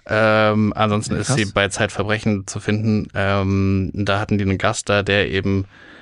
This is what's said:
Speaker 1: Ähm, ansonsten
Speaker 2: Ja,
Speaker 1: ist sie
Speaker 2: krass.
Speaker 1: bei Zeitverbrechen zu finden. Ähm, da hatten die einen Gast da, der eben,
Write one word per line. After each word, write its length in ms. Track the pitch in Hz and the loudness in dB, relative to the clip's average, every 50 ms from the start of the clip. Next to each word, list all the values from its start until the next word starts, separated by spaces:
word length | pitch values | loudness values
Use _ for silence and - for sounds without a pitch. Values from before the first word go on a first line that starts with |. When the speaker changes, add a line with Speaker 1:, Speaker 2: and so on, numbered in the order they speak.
| - | -8
Speaker 1:
Ähm, 640 | - 107 107 110 110 107 110 107 107 107 107 107 104 - | -4 0 2 2 4 4 4 4 4 4 2 2 2 2
ansonsten 380 | - 110 107 104 107 113 - 110 | 0 0 0 0 0 -2 -2 -4
Speaker 2:
Ja, 60 | - | -4
Speaker 1:
ist 140 | 104 - 131 | -2 0 0
sie 80 | 143 107 | 0 0
Speaker 2:
krass. 80 | 98 | 0
Speaker 1:
bei 160 | - 101 101 98 | 0 0 0 0
Zeitverbrechen 760 | - - 113 98 - - 98 104 107 104 - 113 104 98 98 | 0 -2 -2 -2 -2 -2 -2 -2 -2 -2 0 0 -2 -2 -4
zu 140 | - - 101 | -6 -10 -8
finden. 480 | - - 104 107 107 113 107 107 82 - - | -4 -2 -2 0 0 0 0 0 0 -2 -4
Ähm, 760 | 104 98 98 98 101 98 95 98 98 98 98 98 95 95 - - | -2 0 0 0 0 2 2 2 2 2 2 2 0 0 -2 -4
da 260 | - 104 101 98 101 | -4 -2 0 0 -2
hatten 160 | 107 - 107 101 | 0 0 0 0
die 60 | 101 | 2
einen 140 | 95 95 92 | 0 0 0
Gast 300 | - 101 110 - - - | 0 -2 -2 -2 -2 0
da, 140 | 101 101 | 0 0
der 280 | 98 101 98 104 92 62 | 2 2 2 2 2 0
eben, 340 | 64 95 95 98 98 98 95 - - - - - - - | 0 -2 0 0 0 0 -2 -4 -10 -20 -20 -20 -20 -20